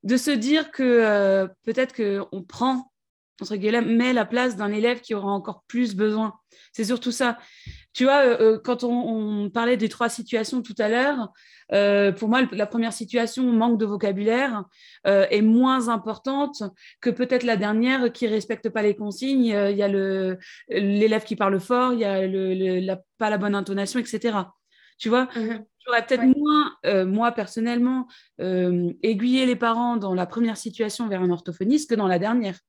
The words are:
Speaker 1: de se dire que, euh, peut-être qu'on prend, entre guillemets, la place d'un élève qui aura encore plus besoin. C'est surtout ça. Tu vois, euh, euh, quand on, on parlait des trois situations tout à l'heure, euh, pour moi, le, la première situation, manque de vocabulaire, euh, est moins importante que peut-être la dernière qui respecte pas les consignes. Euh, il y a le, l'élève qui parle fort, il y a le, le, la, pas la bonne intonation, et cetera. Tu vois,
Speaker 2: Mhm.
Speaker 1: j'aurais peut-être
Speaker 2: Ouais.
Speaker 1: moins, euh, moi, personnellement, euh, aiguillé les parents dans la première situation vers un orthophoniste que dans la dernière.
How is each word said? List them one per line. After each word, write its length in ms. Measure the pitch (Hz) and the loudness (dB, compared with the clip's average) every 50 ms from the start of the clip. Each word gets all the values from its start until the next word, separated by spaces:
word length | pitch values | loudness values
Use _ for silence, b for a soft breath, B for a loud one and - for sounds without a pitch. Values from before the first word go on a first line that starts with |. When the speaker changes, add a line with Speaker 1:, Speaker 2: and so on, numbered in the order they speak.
Speaker 1:
de 140 | - 196 247 | 0 0 0
se 160 | 254 - 302 | 0 2 0
dire 400 | 285 226 214 262 302 320 302 311 | -2 -2 0 2 2 2 0 -2
que, 100 | - - | -4 -2
euh, 640 | 262 247 240 233 226 214 208 202 202 196 196 196 190 185 190 _ | 2 4 4 4 4 4 2 2 4 2 2 2 0 -2 -6 _
peut-être 320 | _ 226 226 254 262 262 - | _ -4 -2 -2 -2 -4 -2
qu'on 480 | - 220 202 202 196 196 - - 196 | -4 -2 -2 -2 -4 -6 -8 -12 -14
prend, 480 | 180 - - - 233 262 262 254 254 _ _ _ _ _ _ _ _ _ _ _ | -12 -14 -6 -2 -2 -2 -2 -2 -6 _ _ _ _ _ _ _ _ _ _ _
entre 140 | 202 190 214 | -10 -8 -6
guillemets, 580 | 196 185 214 226 240 233 - 233 233 240 254 | -2 -2 0 0 0 2 2 2 2 2 2
la 120 | 254 240 208 | 2 0 0
place 320 | 233 233 247 254 254 220 | 0 0 0 0 0 -2
d'un 160 | 185 208 202 | -4 -4 -4
élève 300 | 208 214 220 240 240 240 | -2 0 0 0 0 -2
qui 120 | - - 226 | -4 -6 -6
aura 160 | 202 196 196 | -4 -2 -4
encore 320 | 202 196 196 214 202 - _ _ | -4 -4 -6 -10 -14 -14 _ _
plus 260 | - 240 247 226 196 | -2 -2 -2 -2 0
besoin. 400 | 185 214 214 214 220 220 214 - _ _ b b b b b | 0 0 0 0 0 -2 -4 -6 _ _ b b b b b
C'est 120 | b - 220 | b -6 -2
surtout 280 | 196 247 240 - 247 | -2 -2 -2 -2 -6
ça. 260 | 233 - 262 240 233 B B B B B B B B B B B | -2 0 -2 -2 -2 B B B B B B B B B B B
Tu 120 | _ - 247 | _ 2 2
vois, 200 | 269 277 285 277 | 4 6 6 6
euh, 120 | 247 233 - | 4 4 6
euh, 200 | 220 220 220 220 | 4 4 4 4
quand 200 | 220 254 247 240 | 0 -4 -4 -2
on, 640 | 247 240 240 240 247 233 226 220 214 214 214 208 208 | -2 -2 -2 -2 -2 -2 -4 -2 -2 -2 -2 -4 -4
on 60 | 196 | -4
parlait 260 | 185 233 233 240 254 | -2 -2 2 2 2
des 120 | 208 226 214 | 2 0 -4
trois 200 | - - 240 233 | -2 -2 -4 -4
situations 540 | - - 214 - - 220 220 220 269 254 | -2 -6 -8 -4 -4 -4 -2 -2 -4 -6
tout 120 | 226 - 202 - | -6 -6 -4 -2
à 100 | 214 214 | -2 0
l'heure, 440 | 226 240 262 285 294 254 220 - b b b b b b b b | 2 2 0 0 0 -2 -6 -8 b b b b b b b b
euh, 400 | - 202 202 202 202 202 202 202 | 2 2 4 4 4 4 4 2
pour 160 | 180 196 226 214 | 2 0 0 2
moi, 140 | 233 262 | 2 2
le, 60 | 262 254 | 2 0
la 140 | - 208 208 | 0 -4 -4
première 260 | 208 - 233 226 226 | -2 -2 -2 -2 -2
situation, 520 | - - 233 - - 240 233 220 - 262 262 | -4 -8 -10 -4 -2 -2 -2 -2 -2 -2 0
manque 340 | 247 233 220 226 240 233 208 | 2 2 2 4 2 2 0
de 60 | 220 | 0
vocabulaire, 800 | 202 208 202 220 202 196 196 208 220 226 247 269 269 226 208 185 b b b b b b b - | -2 -2 -2 -2 -2 -2 0 0 0 2 2 0 -2 -2 -6 -8 b b b b b b b 0
euh, 200 | 196 202 196 196 - | 4 4 4 4 4
est 120 | - 208 | 4 4
moins 460 | 214 220 226 240 254 262 262 262 233 233 | 4 6 6 6 4 4 2 2 0 0
importante 760 | 233 220 - 220 214 - _ 269 269 277 285 285 285 - 214 190 B B B B B B | -2 -2 -4 -8 -10 -8 _ -4 -2 -2 -2 -4 -4 -10 -10 -12 B B B B B B
que 100 | - 247 | -2 -2
peut-être 320 | 240 240 247 247 254 247 | 0 0 -2 0 0 0
la 140 | 247 240 226 | 0 0 0
dernière 560 | 185 208 208 214 220 233 254 262 269 247 233 | 0 0 0 0 2 2 2 2 2 0 -2
qui 140 | 240 - 247 | -2 -2 -2
respecte 420 | 220 214 214 202 - 220 208 - 220 | -2 -2 -2 -2 -4 -8 -6 -6 -4
pas 120 | - 220 | -2 0
les 120 | 208 208 202 | 0 0 0
consignes. 560 | 208 214 208 190 - 254 269 269 262 247 226 208 | 0 -6 -8 -8 -6 -4 0 2 2 2 2 2
Euh, 160 | 202 202 196 | 2 2 2
il 60 | 202 | 2
y 60 | 196 | 2
a 60 | 208 196 | 0 0
le, 500 | 196 196 190 190 190 190 190 185 185 185 B B B B B - | 0 0 0 0 -2 -2 -2 -4 -4 -6 B B B B B -6
l'élève 560 | - 190 202 196 202 208 214 220 220 214 220 | -4 0 0 2 2 4 4 4 2 0 -2
qui 120 | - 220 | -4 -4
parle 220 | - 208 196 196 190 | -2 0 0 0 0
fort, 340 | 185 - 247 247 254 254 | 0 0 0 2 2 0
il 80 | 247 233 | 0 0
y 40 | 220 | 0
a 220 | 202 196 190 190 | 0 0 0 -2
le, 280 | 190 190 190 190 190 190 | -2 -2 -2 -2 -2 -2
le, 260 | 190 190 185 185 180 | -2 -2 0 0 -2
la, 220 | 185 190 185 190 _ _ _ _ | -2 -4 -6 -6 _ _ _ _
pas 100 | 220 214 | -4 -2
la 100 | 214 190 | -2 -2
bonne 160 | 196 208 202 | -2 -2 -2
intonation, 440 | 202 190 196 196 202 202 196 - 254 | -2 -4 -4 -4 -6 -6 -4 -4 -6
et 60 | 240 | -6
cetera. 500 | - - 214 - 233 214 202 180 - _ _ _ b b b b b b b | -4 -8 -4 -4 -2 -2 -2 -4 -6 _ _ _ b b b b b b b
Tu 100 | - 226 | -2 0
vois, 200 | 233 254 254 247 - | 2 2 0 -2 -4
Speaker 2:
Mhm. 300 | 233 220 220 233 214 214 _ _ _ _ | -6 -6 -6 -6 -8 -12 _ _ _ _
Speaker 1:
j'aurais 220 | 254 240 233 233 | -2 -2 -2 2
peut-être 180 | - 262 240 240 | 0 0 4 4
Speaker 2:
Ouais. 100 | 262 262 | 4 4
Speaker 1:
moins, 380 | 285 294 302 302 302 294 - - _ - | 4 4 2 4 2 2 0 -6 _ -2
euh, 180 | 175 202 190 185 | 2 2 2 2
moi, 280 | 190 190 208 233 240 | 2 0 2 0 0
personnellement, 760 | 233 233 202 - - 226 226 240 240 240 240 247 262 262 247 b b b b b _ - | 0 -2 -8 -6 -4 -4 -2 -2 0 2 0 2 0 -2 -4 b b b b b _ -8
euh, 520 | - 185 185 185 180 180 180 175 175 175 - - | -4 -2 0 0 0 0 0 0 0 -2 -4 -2
aiguillé 420 | - 220 226 196 226 247 254 262 262 | -2 -2 0 0 0 0 2 2 2
les 120 | 247 247 | 2 0
parents 400 | 240 240 226 226 233 240 240 240 | 0 0 0 0 0 -2 -2 -2
dans 180 | 226 196 196 185 | -2 -2 -2 -2
la 120 | 185 180 | -2 -2
première 300 | 180 - 226 240 226 214 | -4 -2 -2 -2 -2 -2
situation 500 | - - 226 - - 220 214 202 - 233 220 | -6 -10 -12 -6 -6 -6 -6 -4 -6 -6 -4
vers 140 | 202 185 | -2 0
un 80 | 185 180 | 0 0
orthophoniste 600 | 175 170 _ 185 165 - 190 214 285 302 302 - | 0 -2 _ -12 -8 -4 0 0 0 0 0 -2
que 40 | 233 | -2
dans 140 | 214 202 185 | 0 2 2
la 100 | 180 175 | 2 2
dernière. 400 | 190 214 233 247 220 196 185 - _ | 2 2 0 0 0 -2 -6 -10 _